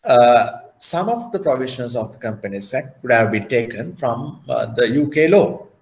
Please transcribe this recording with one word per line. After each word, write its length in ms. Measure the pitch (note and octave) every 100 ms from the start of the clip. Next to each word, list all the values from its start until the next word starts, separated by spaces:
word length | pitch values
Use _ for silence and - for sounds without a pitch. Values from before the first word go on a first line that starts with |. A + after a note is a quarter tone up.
Uh, 540 | - B2 A#2+ A#2+ G2+ - - _
some 320 | - E3+ G3
of 240 | A#3 A#3
the 60 | -
provisions 580 | D#3 C3 B2+ B2+ A#2+ A#2+
of 160 | A2
the 60 | -
Companies 560 | A2+ G#2+ G#2 G2 -
Act 280 | C3 B2 _
would 80 | B2+
have 220 | A#2 G#2+
been 160 | G#2+ G2+
taken 480 | A#2+ A#2 G#2+ D3 -
from, 420 | C3 A#2 D3 - -
uh, 200 | B2 A2+
the 200 | A2 A#2+
U 180 | C3+ C#3+
K 200 | D3+ D#3+
law. 380 | G3 D3 - - _